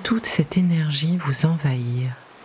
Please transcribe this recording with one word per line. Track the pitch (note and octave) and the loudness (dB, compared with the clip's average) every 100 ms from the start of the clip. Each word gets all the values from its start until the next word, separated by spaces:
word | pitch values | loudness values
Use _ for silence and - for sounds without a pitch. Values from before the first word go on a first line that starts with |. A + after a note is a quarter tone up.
toute | - A3+ - | -2 -2 0
cette | - D3+ F#3 | -2 0 2
énergie | F3+ E3 D#3 C#3+ D#3 F3 | 2 2 0 0 0 0
vous | D3 C3+ D#3+ | 0 0 2
envahir, | E3 C#3+ B2+ A#2+ B2 B2+ B2 - - | 2 0 0 -2 -2 -4 -6 -16 -20